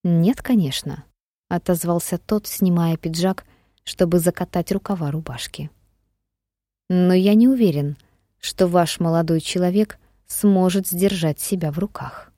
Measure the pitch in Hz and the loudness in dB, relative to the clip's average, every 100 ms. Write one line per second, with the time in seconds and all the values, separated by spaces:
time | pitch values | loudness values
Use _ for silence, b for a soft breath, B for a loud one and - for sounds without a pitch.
0 | 175 170 175 269 - 233 151 - 143 143 | 2 2 2 0 0 0 2 -4 -8 -12
1 | - _ _ _ _ 175 - 175 170 170 | -16 _ _ _ _ -4 -2 -2 0 -2
2 | - 175 - 214 - - 185 175 165 160 | -2 -8 -4 -4 -4 -2 0 2 0 -2
3 | 165 160 185 190 _ _ _ _ - - | -4 -2 -2 -2 _ _ _ _ -18 -2
4 | 175 180 170 - 180 175 170 196 - 190 | 2 2 0 -2 -6 -4 -2 -4 -4 -4
5 | 147 156 156 120 - - 147 _ _ _ | -4 -6 -8 -12 -12 -12 -14 _ _ _
6 | _ _ _ _ _ _ _ _ _ 180 | _ _ _ _ _ _ _ _ _ 2
7 | 180 185 196 214 247 262 208 143 143 143 | 4 4 4 6 4 4 2 2 -4 -8
8 | _ _ _ _ - - 180 175 165 - | _ _ _ _ -12 0 2 4 2 -2
9 | 170 165 165 165 - 185 180 196 214 - | 0 0 0 -2 -2 -2 0 0 -2 -6
10 | _ _ _ - 208 190 185 190 190 175 | _ _ _ 0 2 4 4 0 -4 -2
11 | 196 190 160 143 - 185 160 151 202 - | 0 0 -2 -2 -6 -4 -4 -4 -6 -8
12 | - - - | -14 -14 -20